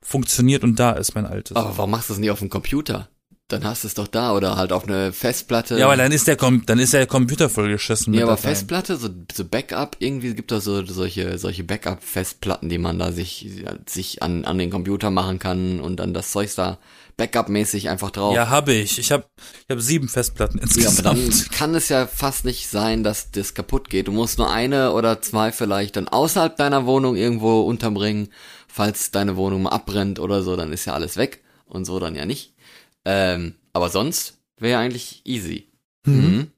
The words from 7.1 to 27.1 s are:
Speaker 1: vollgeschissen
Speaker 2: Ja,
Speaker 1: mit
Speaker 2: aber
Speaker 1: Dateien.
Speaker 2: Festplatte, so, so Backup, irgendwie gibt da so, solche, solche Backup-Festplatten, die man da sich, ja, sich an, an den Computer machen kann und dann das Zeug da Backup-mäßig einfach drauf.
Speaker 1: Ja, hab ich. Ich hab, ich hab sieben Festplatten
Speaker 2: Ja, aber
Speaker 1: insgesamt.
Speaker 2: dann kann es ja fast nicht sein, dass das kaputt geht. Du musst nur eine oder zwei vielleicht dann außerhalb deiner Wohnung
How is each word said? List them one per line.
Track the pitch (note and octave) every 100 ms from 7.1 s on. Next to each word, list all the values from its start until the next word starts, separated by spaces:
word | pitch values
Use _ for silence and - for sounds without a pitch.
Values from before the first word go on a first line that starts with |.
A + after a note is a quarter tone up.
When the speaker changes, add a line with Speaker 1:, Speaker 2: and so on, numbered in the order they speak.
| C3 B2 C#3+ D3+
Speaker 1:
vollgeschissen | - G#2 G#2 - A2 -
Speaker 2:
Ja, | G#2+
Speaker 1:
mit |
Speaker 2:
aber | A#2
Speaker 1:
Dateien. | A2 - D3+
Speaker 2:
Festplatte, | G2+ F3 F#3 F3
so, | A#2 F2+ E2+
so | -
Backup, | F2 A2+ C#3 F2+ C#3+ -
irgendwie | A#2+ C#3 B2
gibt | A2+ -
da | A2
so, | G#2 G2+
solche, | F#2 F2+ F#2 F2+ F2+ F2+
solche | F2+ F2+
Backup-Festplatten, | E2+ G#2 - F#2 - - F#2 - G2+ F2+ E2
die | E2+
man | E2+ F2
da | F2
sich, | F2 E2+ -
ja, | G#2 F#2+ F#2 - -
sich | - F#2 -
an, | D#2+ F2 -
an | F2+
den | F2+
Computer | F#2 F2+ G2 G#2+
machen | F#2 F#2 F#2
kann | F#2+ F#2 F#2 F2+
und | D2 F2+
dann | F#2
das | F2 -
Zeug | G2+ G#2 -
da | F#2 F2+ _ - - _
Backup-mäßig | A2+ A#2 A2 G#2 G#2 G2+ F#2+
einfach | F#2 G2
drauf. | G2+ G2+
Speaker 1:
Ja, | G#2 A#2
hab | C#3 C#3+
ich. | A#2 G2+ -
Ich | A#2+
hab, | C#3+ - _
ich | - - _
hab | B2
sieben | A#2 D#3+ C3
Festplatten | - A#2+ - G#2+ G#2
Speaker 2:
Ja, |
aber | A2
Speaker 1:
insgesamt. | - A2+ F#2+ G2
Speaker 2:
dann | A2+ A#2+ G#2+ - -
kann | D3+ E3
es | D#3+
ja | C#3 B2+
fast | - C#3 C3
nicht | B2+ B2 -
sein, | G#2 A2 A2+
dass | G#2 G#2+ -
das | - G2
kaputt | - F2+ C3 -
geht. | F#2+ G2
Du |
musst | G#2 A2+ -
nur | G2+
eine | G2 B2 C#3 C3
oder | F#2+ A2+ A2+
zwei | - A2 A2
vielleicht | - A2 G2 G2+ -
dann | F#2
außerhalb | - D#3 F3 D#3+ D#3+
deiner | C#3+ C#3
Wohnung | B2 C3+ C3